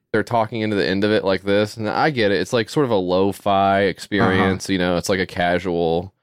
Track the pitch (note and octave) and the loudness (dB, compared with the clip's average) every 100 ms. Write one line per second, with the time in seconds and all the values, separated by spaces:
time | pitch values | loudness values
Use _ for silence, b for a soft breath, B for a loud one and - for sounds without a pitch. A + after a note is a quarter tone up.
0 | - A2 G2+ A#2+ G#2+ A#2 G#2+ G2+ D#2 F#2+ | -4 -2 0 -2 -2 -2 -2 0 0 2
1 | G#2 G#2+ F#2+ F#2+ G2 G2+ G#2+ A2+ G#2 - | 2 2 2 -2 0 0 0 -4 -4 0
2 | D#3 B2+ G2+ F#2 F#2 B2 G#2+ D#3 C3 G#2 | -2 0 0 0 0 -2 -2 -2 0 0
3 | F2+ F#2 G2+ - G2+ G2 G2 G2 G2 E2 | 2 2 2 0 0 2 4 2 2 -2
4 | - G2+ F#2+ F#2+ F#2+ F#2 - F#2+ F2+ F2 | -4 0 2 2 0 -2 -2 -2 0 0
5 | - F#2+ F2+ F#2 F2 F2 F#2 E2+ E2 E2+ | 0 -2 -2 -2 0 0 -2 -2 0 0
6 | F#2+ _ | -4 _